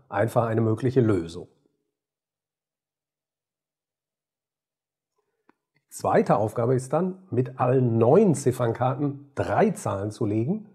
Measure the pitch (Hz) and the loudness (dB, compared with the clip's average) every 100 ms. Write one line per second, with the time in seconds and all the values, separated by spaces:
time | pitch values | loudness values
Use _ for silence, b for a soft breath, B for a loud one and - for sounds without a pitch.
0 | B - 113 120 113 113 113 110 131 131 | B -2 0 0 0 2 0 0 0 2
1 | 110 98 82 87 73 _ _ _ _ _ | 4 2 -2 -10 -16 _ _ _ _ _
2 | _ _ _ _ _ _ _ _ _ _ | _ _ _ _ _ _ _ _ _ _
3 | _ _ _ _ _ _ _ _ _ _ | _ _ _ _ _ _ _ _ _ _
4 | _ _ _ _ _ _ _ _ _ _ | _ _ _ _ _ _ _ _ _ _
5 | _ _ _ _ _ _ _ _ _ - | _ _ _ _ _ _ _ _ _ -8
6 | 98 123 226 135 110 - 117 131 131 151 | -2 0 2 0 0 -2 0 0 -2 -4
7 | 185 185 - 113 127 - 127 131 127 113 | -4 -8 -8 -4 -4 -2 0 2 2 2
8 | 113 165 220 135 131 120 117 110 127 131 | 4 6 4 2 0 0 -2 0 -2 -2
9 | 147 135 - - 107 110 208 170 - 98 | -4 -6 -10 -6 -2 2 0 0 -4 -4
10 | 104 - 110 107 120 214 - | -6 -4 -2 0 -2 -4 -8